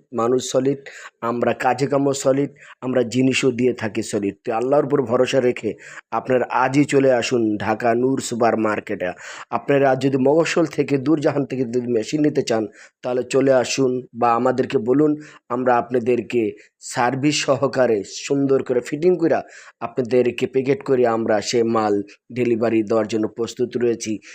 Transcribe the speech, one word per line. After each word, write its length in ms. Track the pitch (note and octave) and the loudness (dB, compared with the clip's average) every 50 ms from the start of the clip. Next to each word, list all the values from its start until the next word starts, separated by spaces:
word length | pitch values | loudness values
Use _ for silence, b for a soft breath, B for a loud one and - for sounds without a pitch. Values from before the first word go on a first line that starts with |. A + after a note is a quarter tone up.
| - _ - | -6 _ -4
মানুষ 380 | A2+ A2+ A#2+ B2+ B2+ A#2+ - | -2 0 2 2 0 0 0
সলিড, 280 | - C3+ C3 C3+ C#3 C#3 - B B B B B B - | -2 0 0 0 -2 -4 -6 B B B B B B -8
আমরা 320 | - A#2 A#2+ A#2+ A#2 A#2+ A#2 | -6 -4 -2 0 0 -2 -2
কাজে 340 | - - B2+ B2 A#2+ C#3+ | 0 0 0 0 0 0
কামও 280 | B2+ C#3+ C#3 C#3 C#3 C3+ | 0 0 0 0 0 -2
সলিড, 360 | C3+ - C#3 C3+ C#3 C#3+ C#3 - B B B B B | 0 0 0 2 2 0 -4 -4 B B B B B
আমরা 220 | - B2+ B2+ B2+ B2 | -6 -2 0 0 0
জিনিসও 480 | A2+ G#2+ B2+ C3 C3 B2+ - - C3+ | 0 0 2 2 2 2 2 0 0
দিয়ে 220 | B2 A2+ B2 B2 A2+ | 0 2 2 0 0
থাকি 300 | - A2+ A2 G2+ A2+ G#2+ | 0 -4 -6 -4 -4 -6
সলিড। 320 | - - G#2+ G2+ G2 F#2+ _ - | -4 -4 -2 -2 -2 -4 _ -6
তো 80 | A#2+ A2+ | -6 -4
আল্লাহর 320 | A#2 A#2+ C3 C#3+ D3 D3+ | -2 0 2 2 2 2
উপর 180 | C3 C#3 C#3+ C3+ | 2 0 0 0
ভরসা 380 | G#2+ A#2+ B2 B2+ B2 - C3+ | 0 2 2 2 2 2 2
রেখে 340 | A#2+ B2 A#2+ - - G#2+ F2+ B B B B B B - | 2 2 0 0 -4 -6 -6 B B B B B B -6
আপনারা 340 | - A2+ - - C3 B2 A#2+ - | -6 -6 -2 0 0 0 0 0
আজই 340 | A#2 A#2 B2+ C3+ C3 C#3+ C#3+ | 0 0 0 2 4 2 2
চলে 280 | - - C#3 C3+ C3+ B2+ | 4 4 2 4 4 4
আসুন 440 | A#2+ A2+ - C3+ A#2+ A#2 G#2+ G#2+ | 2 2 0 0 0 0 0 0
ঢাকা 380 | G2 G2 G2+ A2 G#2+ - A#2 A2+ | -2 -2 -2 -2 0 2 0 2
নূর 260 | A#2 B2 C3 C3+ C3 | 2 2 0 0 -2
সুপার 360 | - - B2 A#2 B2 A2+ A2 | -4 -6 -2 0 2 2 2
মার্কেটে। 560 | A2 A2 G#2+ G#2 G#2 - - G#2 F#2+ F#2 F2+ F2 B B B B B B B | 2 0 0 -2 -2 -4 -6 -6 -6 -6 -6 -6 B B B B B B B
আপনারা 400 | - A#2 - - C#3+ C#3 C3+ C3+ | -8 -6 -2 0 2 4 4 2
আজ 120 | C3 C3 B2 | 2 2 0
যদি 140 | C#3 C3 | 0 0
মফস্বল 500 | C3+ B2+ C3+ D3 E3 D#3+ D#3 - F3+ E3 | 2 2 4 4 4 2 2 2 0 0
থেকে, 320 | D3+ - - C#3+ - C#3+ C#3+ | -2 0 -4 -2 0 0 -2
দূরজাহান 460 | B2+ C#3+ D#3+ D#3 C#3 D#3 C3+ C#3+ C#3 | 0 0 0 2 2 0 0 0 -2
থেকে 180 | C3 C3+ B2+ C3 | -4 -2 -4 -4
যদি 300 | A2+ A#2 B2 B2 A#2+ A#2+ | -2 -2 -4 -2 0 -2
মেশিন 280 | A2+ A2 - - D3+ | -2 -2 -2 -2 0
নিতে 220 | D3 D3+ - C3+ B2+ | 0 0 0 0 -2
চান, 240 | - A#2 A2 G#2+ G#2 B B B B B _ - | 0 0 -2 -2 -4 B B B B B _ -8
তাহলে 200 | C3 B2 B2+ B2 | -4 -4 -4 -4
চলে 300 | B2 - C3+ C3+ C3+ C3 | 0 0 2 4 4 4
আসুন 500 | B2+ A#2 - - - C3+ B2+ B2+ B2+ B2+ - - | 4 2 0 0 0 0 0 0 -2 -6 -10 -6
বা 200 | A#2 A#2+ A#2+ A#2 | 0 2 2 2
আমাদেরকে 440 | A#2 B2 B2+ B2+ B2 B2+ A2+ - C3+ | 2 2 0 0 0 -2 0 0 -2
বলুন, 380 | G#2+ A#2 B2+ C#3+ D3+ D3+ D3+ D3 B B B B B - | 0 2 2 4 4 2 2 -2 B B B B B -8
আমরা 280 | A#2+ B2 B2+ B2+ B2 | -6 -2 2 2 2
আপনাদেরকে 760 | A#2 A2+ - A#2+ B2+ A2+ A#2+ B2 A#2 G#2+ - - A#2+ A2 G#2 - B B B B _ | 2 2 0 -2 -2 0 0 0 0 0 -2 -2 0 0 -2 -4 B B B B _
সার্ভিস 640 | - - - - B2 A#2+ B2+ C3+ B2+ D3+ D3 - - | -16 -10 -2 0 0 0 0 0 0 0 0 0 0
সহকারে 600 | - C#3 B2+ C#3 C3 A2+ C3 B2+ A#2 A2+ G2+ F#2+ | 0 0 0 0 -2 0 2 2 2 2 0 -2
সুন্দর 580 | - - - - - C#3+ C#3+ C#3 C3+ C3+ C3 A#2+ | -6 -10 -12 -6 -4 -2 0 2 2 2 0 2
করে 180 | - B2+ A#2+ | 0 -2 -2
ফিটিং 380 | B2 - D#3 D3 D#3 F3+ F3+ E3 | -2 -4 -6 -2 2 2 2 2
কইরা 240 | E3 D#3+ C3 G#2 - B B B B B B B | 2 0 0 0 -4 B B B B B B B
আপনাদেরকে 680 | B2+ A#2 - - B2+ A2 B2 B2 A#2+ B2 A#2+ - C3 | -12 -10 -4 -4 -4 0 2 2 2 2 0 -2 -4
প্যাকেট 360 | B2 - C3 C3+ C3 C#3 C3+ - | -2 -2 -2 0 0 0 -2 0
করে 240 | - C3+ B2 B2 | 0 2 2 2
আমরা 340 | A#2 A2+ A2+ A2+ G#2+ A2 G#2 | 2 2 0 0 0 0 0
সে 220 | G2+ - - A#2+ A2+ | 0 0 0 0 2
মাল 400 | A2+ A2+ A2+ A2 G#2+ G#2 G2+ G2+ B B B _ - A#2+ | 2 2 0 2 2 0 -2 -2 B B B _ -12 -4
ডেলিভারি 500 | A#2+ B2 A#2 A#2 A2 A#2 A#2 A2+ A2+ A2 | -2 0 0 0 0 0 0 0 0 0
দেওয়ার 240 | G2+ A2+ A2+ G#2+ | 2 0 0 0
জন্য 220 | G#2 A2+ A2 G#2+ A2 | 0 -2 -2 -2 -2
প্রস্তুত 480 | - - A#2 A2 - - B2+ A#2 - | -4 -6 -8 -6 -4 -4 -4 -2 -2
রয়েছি। 420 | B2 A#2 A#2+ A#2 A2+ - A2 A2 F#2+ B B B | -2 0 0 -2 -2 -4 -8 -8 -8 B B B